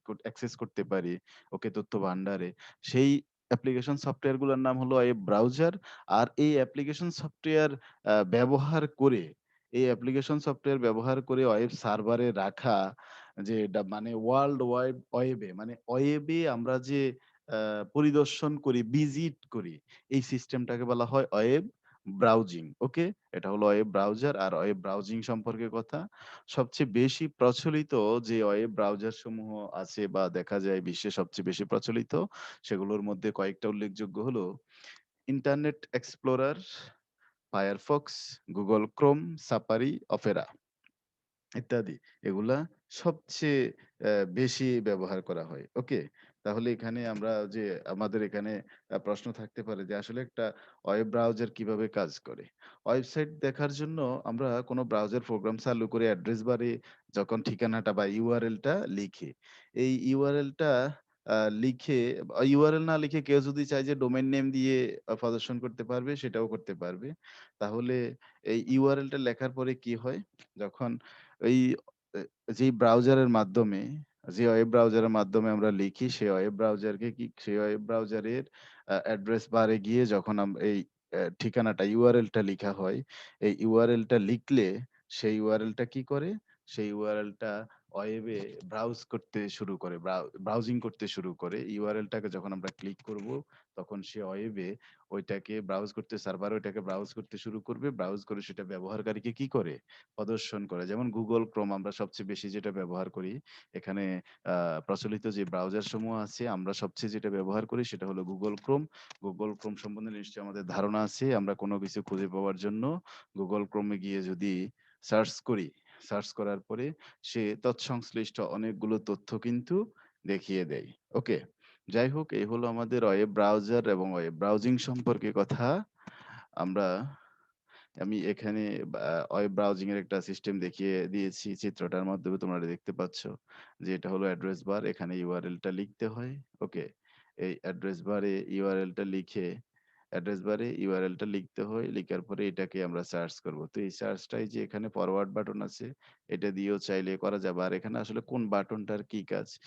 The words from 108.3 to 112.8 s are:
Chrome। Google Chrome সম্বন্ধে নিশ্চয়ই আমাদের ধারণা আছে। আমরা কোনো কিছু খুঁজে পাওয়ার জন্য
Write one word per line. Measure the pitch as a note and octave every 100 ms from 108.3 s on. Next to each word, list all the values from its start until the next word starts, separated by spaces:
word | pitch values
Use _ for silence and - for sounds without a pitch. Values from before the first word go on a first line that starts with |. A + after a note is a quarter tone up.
| F#2+ G#2
Chrome। | G#2 - C#3 D3+ - - -
Google | G2 F#2 G#2+
Chrome | G#2 A2 G#2
সম্বন্ধে | G#2+ G#2 A2
নিশ্চয়ই | G#2 G#2 G#2
আমাদের | G2+ G2 F2+
ধারণা | F2+ G2+ G#2+
আছে। | G#2+ - C3+
আমরা | A#2+ G2+
কোনো | G2 G2 G2+
কিছু | G2 G#2+
খুঁজে | - F#2+ G2
পাওয়ার | F#2+ G2 F#2+
জন্য | G2+ G#2+